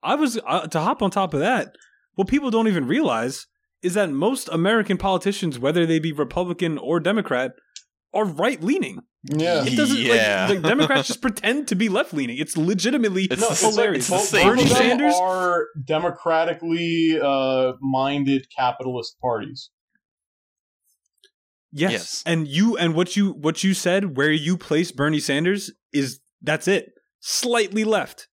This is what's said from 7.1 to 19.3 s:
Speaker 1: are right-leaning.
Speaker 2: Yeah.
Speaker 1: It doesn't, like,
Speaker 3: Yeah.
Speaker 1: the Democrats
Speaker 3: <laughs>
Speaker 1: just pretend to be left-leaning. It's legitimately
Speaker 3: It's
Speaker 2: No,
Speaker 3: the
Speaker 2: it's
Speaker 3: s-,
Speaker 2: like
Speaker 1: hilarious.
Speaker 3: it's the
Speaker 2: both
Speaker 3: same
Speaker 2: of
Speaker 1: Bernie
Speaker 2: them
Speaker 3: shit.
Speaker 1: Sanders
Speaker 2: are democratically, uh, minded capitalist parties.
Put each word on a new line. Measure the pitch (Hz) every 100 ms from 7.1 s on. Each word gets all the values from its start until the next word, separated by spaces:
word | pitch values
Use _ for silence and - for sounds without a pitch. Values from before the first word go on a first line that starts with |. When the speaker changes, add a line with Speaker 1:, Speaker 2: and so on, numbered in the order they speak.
| 220 - 123 127 - _ - _ _ _
Speaker 1:
are | - 214
right-leaning. | 151 214 160 170 370 143 92 - _
Speaker 2:
Yeah. | 139 151 165 165 131
Speaker 1:
It | 123
doesn't, | 294 -
like, | 123 117
Speaker 3:
Yeah. | 110 101 92
Speaker 1:
the | 196
Democrats | 160 247 311 262 -
Speaker 3:
<laughs> |
Speaker 1:
just | -
pretend | 262 208 208 269 285
to | 190
be | 220
left-leaning. | 196 320 160 127 127
It's | 151 -
legitimately | 165 196 208 285 220 185 190
Speaker 3:
It's | -
Speaker 2:
No, | 226
Speaker 3:
the |
Speaker 2:
it's | 180
Speaker 3:
s-, |
Speaker 2:
like | 220 214
Speaker 1:
hilarious. | 226 151
Speaker 3:
it's | 123
the | 185
Speaker 2:
both | 202
Speaker 3:
same | 208 185
Speaker 2:
of | 247
Speaker 1:
Bernie |
Speaker 2:
them | -
Speaker 3:
shit. | 247
Speaker 1:
Sanders | 233 247 294 180
Speaker 2:
are | 185 185 180 175 151 151 131
democratically, | 156 175 - 170 160 170 165 165 165 170 165 165 160
uh, | 139 139 131 131 131 127
minded | 135 131 135 143 139 135 131
capitalist | - 127 120 127 123 117 _
parties. | 127